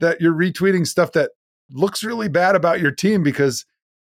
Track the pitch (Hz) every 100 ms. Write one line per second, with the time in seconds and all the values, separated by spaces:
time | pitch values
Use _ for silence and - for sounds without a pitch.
0 | 170 170 170 160 180 - 196 185 160 -
1 | 165 160 135 - _ _ _ 135 196 -
2 | 214 233 214 165 185 190 170 165 147 -
3 | 190 208 143 131 139 120 - _ _ _
4 | _ _